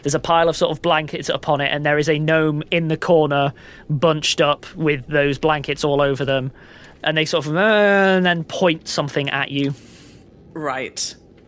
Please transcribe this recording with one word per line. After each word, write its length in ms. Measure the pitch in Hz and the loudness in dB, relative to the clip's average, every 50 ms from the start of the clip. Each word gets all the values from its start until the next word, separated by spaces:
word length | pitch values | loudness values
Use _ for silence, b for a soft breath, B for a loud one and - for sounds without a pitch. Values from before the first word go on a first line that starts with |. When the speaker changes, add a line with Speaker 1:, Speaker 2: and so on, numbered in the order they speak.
Speaker 1:
There's 120 | B 143 139 | B -2 -2
a 40 | 151 | -2
pile 280 | - - 170 165 165 165 | 0 2 2 4 4 2
of 80 | 156 | 2
sort 140 | - 180 165 | 0 0 -2
of 120 | 160 - | -2 -2
blankets 460 | - 170 160 156 156 147 - 160 147 - | -2 0 0 0 -2 -4 -10 -10 -6 -6
upon 320 | - 139 - - 147 139 | -6 -4 -2 -2 -2 0
it, 80 | 139 139 | 0 -2
and 160 | - 147 147 | -2 -2 0
there 140 | 147 147 151 | 0 0 2
is 100 | 151 165 | 2 0
a 100 | 156 151 | 0 0
gnome 440 | 156 156 160 160 156 156 147 147 - - | 2 2 2 2 2 0 0 -2 -4 -2
in 180 | 185 170 165 156 | -2 -2 0 0
the 80 | 156 | -2
corner 560 | 156 - - 175 160 151 143 143 143 139 139 - B B B B B B B | -2 2 2 4 4 4 2 2 0 0 0 -2 B B B B B B B
bunched 520 | 151 131 175 165 156 151 - - - - | -4 0 2 2 2 2 -2 -4 0 0
up 320 | 160 143 147 - - - - | 2 0 0 -2 -4 -16 -8
with 320 | 180 160 151 151 135 120 | -4 -2 -2 -2 -2 -4
those 320 | - 147 147 143 143 139 131 | -2 0 0 2 0 0 0
blankets 440 | - 156 151 147 139 - 143 - - | 0 0 0 0 -2 -6 -6 -2 0
all 160 | 151 143 139 | 0 2 2
over 240 | 143 139 139 131 143 | 2 2 0 -2 -2
them. 280 | 131 135 135 127 135 - B B B B B B B B B | -2 -2 -2 -2 -4 -10 B B B B B B B B B
And 140 | - 156 156 | -4 -2 0
they 80 | 156 156 | 0 0
sort 220 | 156 - 160 139 | 0 0 -2 -2
of, 100 | 147 151 | -2 0
uh, 20 | 170 | 2
and 680 | 202 220 214 208 208 202 202 196 196 190 190 185 180 | 2 4 4 4 4 4 4 4 4 4 4 4 2
then 180 | 180 175 170 160 | 2 0 0 -4
point 420 | - - - 196 175 160 165 - - | -6 -4 0 2 2 2 0 -4 -6
something 420 | - - 147 139 - 151 139 139 | -4 -4 -4 -2 -2 -4 -4 -2
at 200 | 139 139 139 - | -2 -4 -4 -4
you. 240 | 139 139 139 139 143 B B B B B B B B B B - - - - - | -2 -2 -2 -2 -4 B B B B B B B B B B -20 -20 -20 -20 -18
Speaker 2:
Right. 640 | - 165 151 143 127 131 127 90 - - - - - - - - - - - | -14 -10 -8 -6 -6 -6 -8 -10 -8 -8 -8 -8 -8 -14 -20 -20 -20 -20 -10